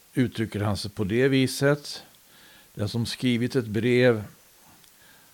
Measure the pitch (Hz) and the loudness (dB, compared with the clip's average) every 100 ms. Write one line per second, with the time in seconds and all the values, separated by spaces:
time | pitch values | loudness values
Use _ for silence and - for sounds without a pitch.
0 | _ - 120 - 107 104 104 98 101 - | _ 0 0 -2 -4 -2 -2 -2 -6 -4
1 | 95 117 135 135 127 - 139 147 - - | -2 2 4 4 2 2 2 0 -4 -16
2 | - _ _ - - - - - 104 117 | -18 _ _ -20 -20 -20 -14 -6 -4 -4
3 | 107 - 127 117 120 135 110 110 123 123 | -4 -2 -2 0 0 -2 -2 -2 2 4
4 | 123 110 101 - _ _ - - - _ | 4 2 -4 -16 _ _ -20 -20 -20 _
5 | - - _ | -20 -20 _